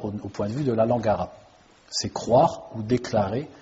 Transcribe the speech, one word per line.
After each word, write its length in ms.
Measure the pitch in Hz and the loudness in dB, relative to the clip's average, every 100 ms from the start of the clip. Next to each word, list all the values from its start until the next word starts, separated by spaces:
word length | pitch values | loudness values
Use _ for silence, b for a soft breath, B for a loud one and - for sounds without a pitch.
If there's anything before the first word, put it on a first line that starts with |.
au, 60 | 107 | -4
au 200 | 104 101 | -6 -8
point 200 | - 104 | -6 -4
de 60 | |
vue 100 | 123 | -2
de 80 | 139 | 0
la 140 | 113 117 | 2 4
langue 200 | 123 110 | 2 2
arabe. 260 | 92 90 - - - _ _ - | 0 -2 -10 -20 -20 _ _ -10
C'est 200 | - 104 | -6 -6
croire 600 | - - 123 165 - - | -6 4 6 4 0 -12
ou 80 | 113 | -8
déclarer 680 | 107 123 - 110 98 120 151 B | 0 0 2 0 0 -2 -6 B